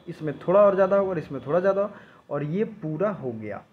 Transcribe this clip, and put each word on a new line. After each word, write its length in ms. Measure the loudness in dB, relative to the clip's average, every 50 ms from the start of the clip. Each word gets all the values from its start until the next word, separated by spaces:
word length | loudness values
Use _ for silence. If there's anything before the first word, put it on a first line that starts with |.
| -12 -14
इसमें 300 | -12 -8 -6 -8 -8 -6
थोड़ा 220 | -2 4 6 8
और 140 | 8 6 6
ज़्यादा 220 | 4 2 4 4
होगा 140 | 2 2 0
और 80 | -2 -6
इसमें 220 | -6 -8 -10 -10 -6
थोड़ा 140 | -2 0 2
ज़्यादा 220 | 2 2 2 2 -2
होगा 120 | -4 -6 -14 -20 -20 -20 -20 _ -8
और 140 | -6 -6 -4
ये 200 | -4 -2 -2 -2
पूरा 460 | -4 -6 -8 -8 -6 -4 -2 -2 -2 -2
हो 200 | -4 -6 -8 -8
गया 300 | -8 -8 -8 -10 -10 -12 _